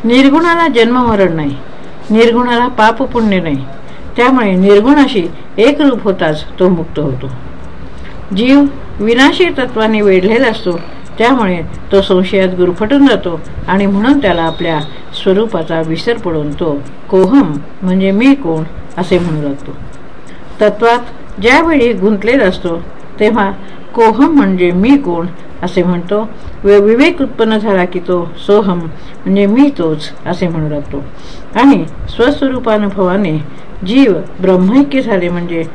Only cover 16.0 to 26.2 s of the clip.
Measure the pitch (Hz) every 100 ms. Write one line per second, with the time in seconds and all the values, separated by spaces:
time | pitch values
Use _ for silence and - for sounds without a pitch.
16 | - 233 180 160 147 143 165 143 135 -
17 | - 190 190 277 190 147 - - 185 185
18 | 190 196 262 277 165 160 160 - - -
19 | 185 180 175 156 147 139 - 131 - -
20 | - - - - - - 208 208 233 240
21 | 247 - - - 208 277 330 302 240 202
22 | 196 208 208 269 202 180 175 165 - -
23 | - - 214 226 196 196 - - - -
24 | 226 214 302 302 196 180 180 175 220 277
25 | 185 170 175 - - - 180 185 180 175
26 | 175 208